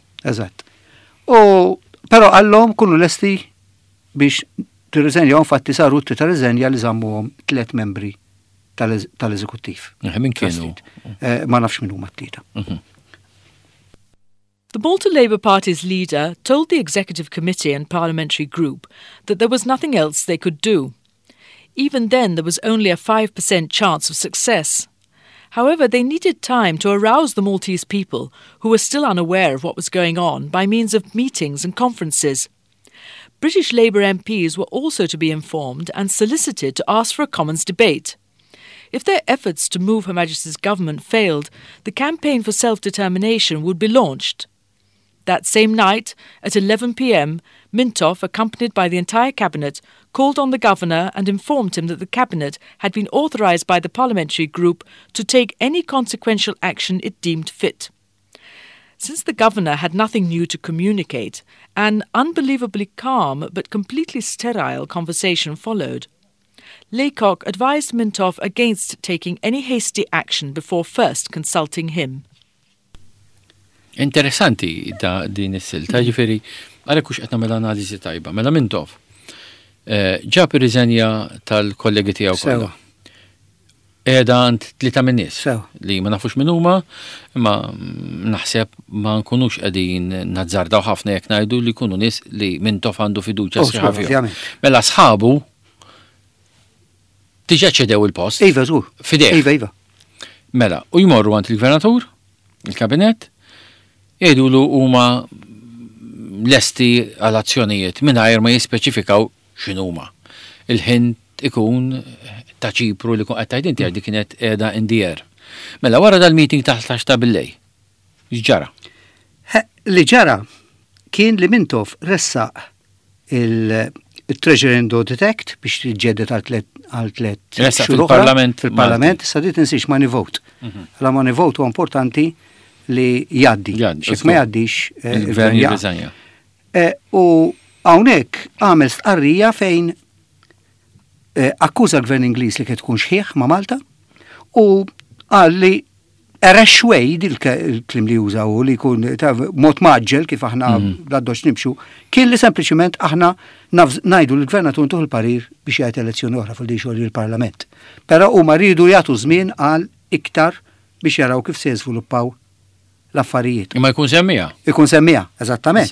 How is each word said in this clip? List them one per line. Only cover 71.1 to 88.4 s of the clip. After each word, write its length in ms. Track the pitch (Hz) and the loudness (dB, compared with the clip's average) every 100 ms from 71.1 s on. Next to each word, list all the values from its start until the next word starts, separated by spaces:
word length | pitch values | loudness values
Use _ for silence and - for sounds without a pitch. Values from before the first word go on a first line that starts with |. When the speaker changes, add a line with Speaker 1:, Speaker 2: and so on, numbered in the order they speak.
| 120 - | -4 -10
Speaker 3:
consulting 580 | 160 156 175 151 175 165 | -10 -6 -6 -6 -8 -8
him. 340 | 165 135 135 - _ _ _ _ _ _ - - _ _ _ _ _ _ _ _ - | -6 -8 -10 -18 _ _ _ _ _ _ -20 -20 _ _ _ _ _ _ _ _ -6
Speaker 2:
Interessanti 920 | 139 151 139 - 175 107 85 82 - - | -2 0 0 2 0 0 -4 -8 -12 -6
da 280 | 90 92 87 | -4 -4 -6
din 260 | 101 98 | -6 -6
is-silta, 460 | 95 - 85 80 120 | -8 -10 -10 -2 0
ġifieri, 380 | 120 117 113 107 - - - _ - | 0 0 -2 -4 -8 -20 -20 _ -4
għalhekk 220 | 151 143 | -2 -2
hux 80 | 127 | -8
qed 120 | 113 | -8
nagħmel 180 | 117 113 113 | -4 -4 -4
analiżi 400 | 110 104 98 101 | -4 -6 -8 -12
tajba. 300 | 90 82 80 | -12 -12 -8
Mela 160 | 101 127 | -4 0
Mintoff, 460 | 160 107 92 76 - _ _ - - - - _ _ - | 0 0 -4 -10 -16 _ _ -20 -20 -20 -20 _ _ -6
eh, 320 | 104 95 92 - | -2 -2 -4 -2
ġab 300 | 180 170 143 | 2 2 2
ir-riżenja 520 | 123 123 120 117 110 110 - - - | 2 2 2 2 0 -2 -8 -14 -4
tal-kollegi 720 | 107 104 - 113 104 101 - | -2 -2 -4 -2 0 -2 -2
tiegħu 200 | 98 90 | -2 -2
Speaker 1:
Sewa. 160 | 143 120 | -2 -2
Speaker 2:
kollha. 160 | 98 - _ _ - _ _ _ _ _ _ _ _ _ - | -4 -12 _ _ -20 _ _ _ _ _ _ _ _ _ 2
Qiegħda 280 | 131 123 123 | 2 4 2
għand 260 | 123 117 - - | 2 0 -6 -6
tlieta 240 | 131 131 | -4 0
minn 120 | 127 120 | 0 0
nies 120 | 82 | -2
Speaker 1:
Sewa. 340 | - 143 113 - - | -6 -6 -6 -8 -12
Speaker 2:
li 180 | - 95 | -6 -4
ma 80 | 98 | -2
nafux 260 | 101 117 135 | -4 -4 -4
min 120 | 147 | -2
huma, 320 | 170 170 185 - - - - - 127 | 0 2 0 -2 -14 -20 -20 -10 -4
imma, 340 | 110 104 - | -2 -2 -6
mm, 640 | - 90 82 87 82 107 | -12 -14 -12 -12 -8 -6
naħseb 340 | 101 | -6